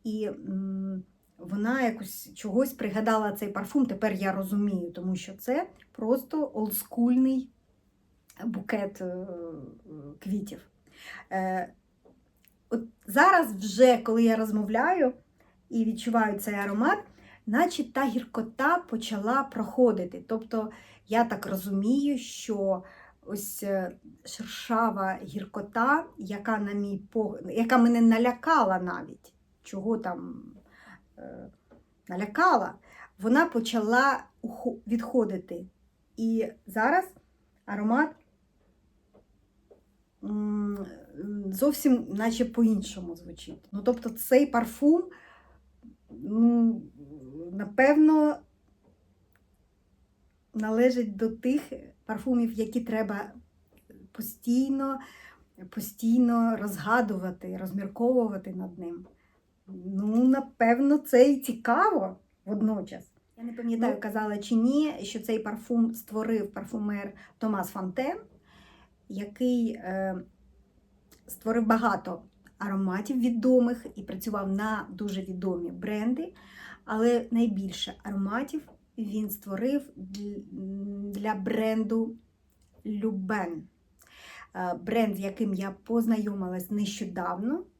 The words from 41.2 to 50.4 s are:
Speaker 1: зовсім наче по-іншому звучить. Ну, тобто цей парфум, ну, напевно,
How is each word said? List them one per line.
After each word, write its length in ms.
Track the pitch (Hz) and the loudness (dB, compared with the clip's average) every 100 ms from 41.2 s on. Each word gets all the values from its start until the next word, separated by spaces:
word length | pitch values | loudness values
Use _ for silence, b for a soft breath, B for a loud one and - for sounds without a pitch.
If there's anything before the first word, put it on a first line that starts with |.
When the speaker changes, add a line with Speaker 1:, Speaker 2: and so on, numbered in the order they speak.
| 202 208 196 | -8 -6 -6
Speaker 1:
зовсім 560 | 190 285 294 285 247 - | 0 0 2 2 2 0
наче 360 | 196 226 226 233 | -2 -2 0 -2
по-іншому 720 | - 226 208 - 190 175 165 | 4 4 4 -2 -10 -12 -12
звучить. 540 | 175 170 - - _ | -14 -16 -16 -18 _
Ну, 100 | 202 | -2
тобто 280 | 208 233 226 | 0 0 -4
цей 360 | - - 262 285 | -10 4 6 6
парфум, 580 | 233 226 - 285 339 359 B B B B B _ _ - - _ | 2 -2 2 6 6 2 B B B B B _ _ -20 -20 _
ну, 720 | - 165 214 233 233 233 196 151 127 139 147 131 147 175 | -12 -4 4 6 6 4 0 -10 -20 -20 -18 -16 -14 -10
напевно, 840 | 190 202 - 269 294 311 311 302 285 _ _ _ _ _ _ _ _ _ _ _ _ _ _ _ _ _ _ _ _ | -8 -4 4 6 8 8 8 4 0 _ _ _ _ _ _ _ _ _ _ _ _ _ _ _ _ _ _ _ _